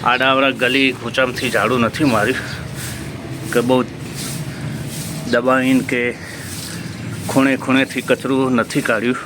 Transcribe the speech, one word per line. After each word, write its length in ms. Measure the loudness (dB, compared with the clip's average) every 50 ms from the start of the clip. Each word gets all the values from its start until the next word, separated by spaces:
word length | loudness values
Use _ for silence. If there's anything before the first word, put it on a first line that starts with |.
| 4 2
આડાવડા 480 | 4 4 4 4 4 4 4 2 2 2
ગલી 280 | 0 2 4 4 2 2 2 -2
કૂચામથી 480 | -6 -4 0 2 0 2 0 -2 -4 0 2
ઝાડુ 220 | 2 2 4 4 4 2
નથી 240 | 2 2 2 2 2
માર્યું 300 | 4 4 2 2 0 -2 -4 -6 -8 -8 -10 -10 -10 -10 -8 -8 -8 -8 -10 -10 -10 -10 -10 -10 -10 -8 -8 -2 0
કે 80 | 0 2 4
બહુ 80 | 2 2 2 0 -6 -12 -12 -10 -10 -8 -8 -6 -6 -6 -8 -8 -8 -8 -8 -8 -6 -6 -8 -6 -6 -8 -8 -8 -8 -8 -4 0
દબાવીને 520 | 0 2 4 4 4 4 4 4 4 4 4 2
કે 100 | -2 0 0 -2 -4 -6 -10 -12 -12 -12 -10 -10 -10 -10 -10 -8 -10 -8 -10 -10 -10 -10 -10 -8 -8 -8 -6 -2
ખૂણે 240 | 2 2 4 4 2 0 0
ખૂણેથી 400 | 2 2 2 2 2 -2 -6 0 0
કચરું 500 | 0 0 2 0 0 2 2 2 2 2
નથી 220 | 2 2 0 -2 2 2
કાઢ્યું. 300 | 0 2 2 0 0 -2 -4